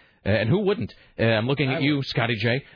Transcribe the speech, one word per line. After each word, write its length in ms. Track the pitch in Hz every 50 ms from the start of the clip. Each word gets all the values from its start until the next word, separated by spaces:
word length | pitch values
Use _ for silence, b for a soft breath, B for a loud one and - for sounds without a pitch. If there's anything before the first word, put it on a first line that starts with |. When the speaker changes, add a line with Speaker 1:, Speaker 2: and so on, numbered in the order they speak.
| b b b b b
Speaker 1:
uh, 40 | -
and 200 | 104 107 107 113
who 100 | 156 208
wouldn't? 340 | 208 185 208 - 101 - - b b b b
Uh, 60 | - 110
I'm 240 | 113 113 107 113
looking 220 | 127 143 135 143 131
at 60 | 131
Speaker 2:
I 20 | 135
Speaker 1:
you, 160 | 135 147 151
Speaker 2:
would. 100 | 139 131
Speaker 1:
Scotty 280 | - - 135 117 117 120
J. 260 | 101 104 117 120 - - B B